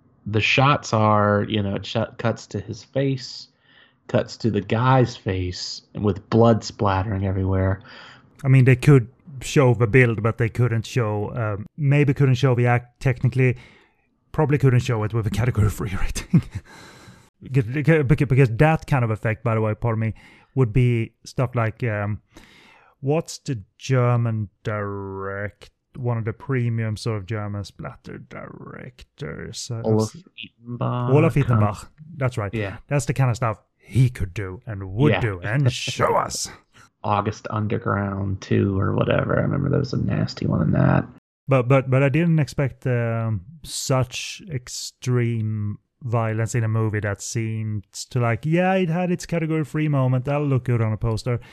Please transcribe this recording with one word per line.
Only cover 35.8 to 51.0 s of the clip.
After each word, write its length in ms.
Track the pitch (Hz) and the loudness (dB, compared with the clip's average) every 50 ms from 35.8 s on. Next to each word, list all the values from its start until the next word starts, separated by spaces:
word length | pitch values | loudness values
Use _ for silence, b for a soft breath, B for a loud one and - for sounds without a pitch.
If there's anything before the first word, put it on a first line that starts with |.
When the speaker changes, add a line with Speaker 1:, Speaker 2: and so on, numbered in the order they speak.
| - - - - - - 220 | -6 -6 -4 -2 0 2 2
Speaker 1:
<laughs> 20 | |
Speaker 2:
us. 340 | 180 139 - - - - - - - _ _ b b b b b _ | 0 0 -2 -6 -8 -8 -10 -12 -16 _ _ b b b b b _
Speaker 1:
August 440 | - 104 104 101 101 110 - - - - | -4 -2 0 0 0 -2 -4 -8 -8 -6
Underground 920 | 107 107 107 101 104 95 - 110 104 101 101 98 98 98 98 98 98 - | -4 -4 -2 -2 -2 -2 -2 -2 -2 -2 -2 -4 -4 -4 -4 -4 -4 -4
two 360 | - - 110 107 101 101 98 95 | -2 0 2 2 2 2 2 0
or 160 | 98 98 101 | 0 0 0
whatever. 440 | 104 - - - - - - - - | 0 0 2 2 0 0 0 0 0
I 20 | |
remember 300 | - - - - - - | 0 0 -2 -2 0 0
there 80 | - 50 | 0 0
was 160 | - - - | 0 -2 -2
a 20 | |
nasty 500 | - - - - 52 - - - - - | -2 -2 -2 -2 -2 -2 -4 -4 -4 -4
one 140 | - - - | -2 0 0
in 120 | - - | 0 2
that. 340 | - 50 50 50 50 50 - - - - _ _ _ _ _ - | 2 4 4 4 4 2 0 -2 -8 -20 _ _ _ _ _ 0
Speaker 2:
But, 200 | 135 131 120 120 | 0 2 4 4
but, 200 | 139 135 131 131 | 2 2 2 2
but 140 | 127 135 | 2 2
I 80 | 143 139 | 2 2
didn't 280 | 131 156 175 170 160 160 | 2 2 2 2 2 2
expect, 480 | 139 - - - 143 120 - - - | 0 0 -2 -4 -4 -4 -4 -4 -4
um, 600 | 131 123 120 117 117 113 113 113 113 107 98 85 135 170 156 | -2 0 0 0 -2 -2 -2 -2 -2 -2 -4 -6 -10 -20 -18
such 800 | - - - - - - 135 131 123 123 - - - - - - - - | -14 -12 -10 -6 -2 0 0 0 0 -2 -4 -10 -10 -10 -12 -14 -12 -10
extreme 1300 | 156 123 123 - - - - - - _ - 127 123 123 120 117 117 113 107 110 110 107 104 104 104 - _ _ _ - | -10 -10 -10 -10 -12 -12 -12 -14 -14 _ -4 0 0 0 0 0 -2 -2 -2 -4 -4 -4 -4 -6 -6 -8 _ _ _ -12
violence 520 | - 120 113 117 113 110 110 110 113 107 - | -6 -2 -2 0 0 0 -2 -2 -2 -2 -2
in 100 | 123 113 | -2 0
a 40 | 110 | 0
movie 320 | 110 113 110 110 101 107 | 0 0 0 0 -2 -2
that 200 | 104 104 101 - | -2 -4 -4 -6
seems 840 | - - - 120 113 110 110 110 110 107 107 104 - _ - - - | -6 -8 -6 -4 -4 -4 -4 -4 -4 -4 -6 -6 -8 _ -14 -16 -10
to, 140 | - - 127 | -4 -2 0
like, 260 | 120 117 117 - - | 0 0 0 0 0
yeah, 280 | 156 165 175 185 185 190 | 0 0 2 2 2 2
it 140 | 190 185 160 | 2 0 0
had 220 | 160 180 180 175 | 0 0 0 0
its 160 | 180 170 - | -2 -2 -4
category 380 | - 170 170 160 156 160 160 151 | -4 -4 -2 -2 0 0 -2 -2
three 240 | - - 156 156 156 | -2 -2 -2 0 2
moment, 360 | 143 135 131 127 131 127 127 | 2 2 2 2 2 0 0
that'll 220 | 143 143 147 151 | 0 -2 0 0
look 180 | 143 135 123 - | 2 0 0 0
good 160 | - 120 113 | 0 0 2
on 120 | 113 110 | 2 0
a 40 | 107 | -2
poster. 440 | 98 | -2